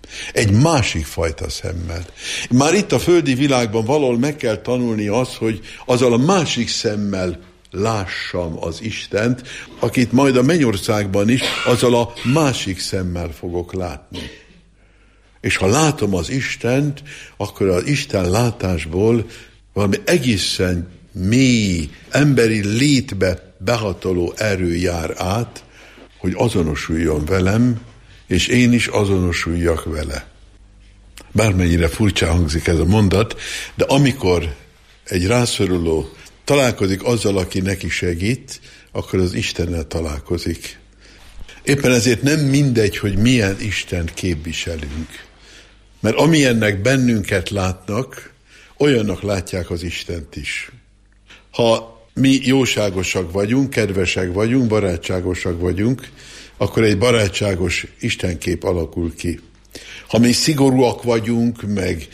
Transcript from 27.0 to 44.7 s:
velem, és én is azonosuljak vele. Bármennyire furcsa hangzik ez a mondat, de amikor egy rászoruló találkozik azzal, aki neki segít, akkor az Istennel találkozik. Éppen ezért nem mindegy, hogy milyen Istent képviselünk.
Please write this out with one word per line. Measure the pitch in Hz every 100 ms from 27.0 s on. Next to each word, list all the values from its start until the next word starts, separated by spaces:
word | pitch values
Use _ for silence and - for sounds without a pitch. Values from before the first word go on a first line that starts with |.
| 82 76
velem, | 76 95 92 107 123 113 - - - - -
és | 92 -
én | 123 123
is | 120 -
azonosuljak | - 101 95 90 85 - 85 85 80
vele. | 82 78 76 69 - - - - - - - - - - -
Bármennyire | - 110 92 87 85 82
furcsa | - 107 - 87
hangzik | 85 82 78 -
ez | 82
a |
mondat, | 82 107 98 92 113 - - - -
de | -
amikor | - 135 139 - 92 87 80 - - _ _ _
egy | - 95 92
rászoruló | 120 120 - 98 90 82 80 69 - - -
találkozik | - 143 127 104 98 95
azzal, | 123 120 104 98
aki | 90 98
neki | 92 92 87
segít, | - 90 85 98 131 - - - - _
akkor | - - 92
az | 90
Istennel | - - - 87 85 78
találkozik. | 85 82 73 - 87 90 80 - - _ _ - - - - - -
Éppen | - 143 131
ezért | 123 117 117
nem | 135 156
mindegy, | 139 139 143 113 104 -
hogy | 104 95
milyen | 117 127 98 95
Istent | 107 92 - 92 85
képviselünk. | - 95 78 80 80 -